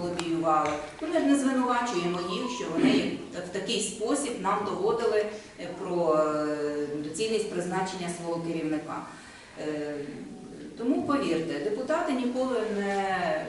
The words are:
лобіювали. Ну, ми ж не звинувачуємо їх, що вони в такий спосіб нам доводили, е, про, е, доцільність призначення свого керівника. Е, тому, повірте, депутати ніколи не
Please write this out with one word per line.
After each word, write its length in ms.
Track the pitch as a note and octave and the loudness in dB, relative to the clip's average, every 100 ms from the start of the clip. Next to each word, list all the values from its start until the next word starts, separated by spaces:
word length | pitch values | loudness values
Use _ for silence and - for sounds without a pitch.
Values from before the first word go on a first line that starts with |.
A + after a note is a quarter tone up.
лобіювали. 640 | F3 F3 E3+ E3 D#3+ D#3 D3+ D3 - - | -2 -2 0 0 4 4 2 -2 -6 -8
Ну, 60 | D#4+ | -2
ми 60 | E4+ | 2
ж 60 | C#4 | 4
не 100 | C#4 | 4
звинувачуємо 800 | C4 B3+ B3 A#3+ A#3 F3+ F3 F3 - | 4 2 2 2 2 0 0 0 -2
їх, 200 | - B3 - | -2 -4 -4
що 60 | - | -2
вони 380 | - C4 - - - - F3+ - | 4 6 6 2 -2 -6 -8 -6
в 20 | |
такий 280 | G3 G3 A#3 | -4 -2 0
спосіб 500 | G3+ - A3 C#4 A#3 G#3 | -2 -2 0 0 0 -2
нам 240 | F#3 G#3 F#3+ | 0 0 0
доводили, 600 | F3 G3+ A#3 A3+ G#3 G#3 - - - | 0 2 2 4 4 2 -4 -12 -10
е, 80 | F3 - | -10 -6
про, 360 | F#3+ F3 E3 D#3 | -2 2 4 6
е, 300 | D#3 D3+ D3+ D3+ D3 D3 D3 D3 | 4 2 0 0 0 0 -2 -2
доцільність 480 | D3+ - A3 A3 G3 | -4 -2 0 2 0
призначення 580 | F3 F3+ F#3+ F#3+ F#3 F3 E3+ | -2 0 0 -2 -2 -4 -4
свого 200 | E3+ E3+ | -4 -2
керівника. 560 | E3 - D#3 D#3 - - - - - - - - | -2 -2 -2 -2 -4 -8 -8 -14 -18 -18 -16 -8
Е, 320 | D3+ D3+ D3 C#3+ C#3+ - - - - - - - | -4 -4 -4 -6 -8 -10 -12 -12 -14 -14 -12 -2
тому, 240 | A#3 E4 | 0 2
повірте, 560 | - C#4 - A#3 E3 - | 2 2 2 0 0 -2
депутати 500 | C#3+ A3 B3+ D#4+ D#4+ | -2 -2 0 2 2
ніколи 480 | B3+ B3 B3 B3+ A#3 G#3+ G3+ | 2 0 0 0 0 0 0
не 680 | G3+ G3 F#3+ F#3 F3 D#3 | 0 0 2 2 2 0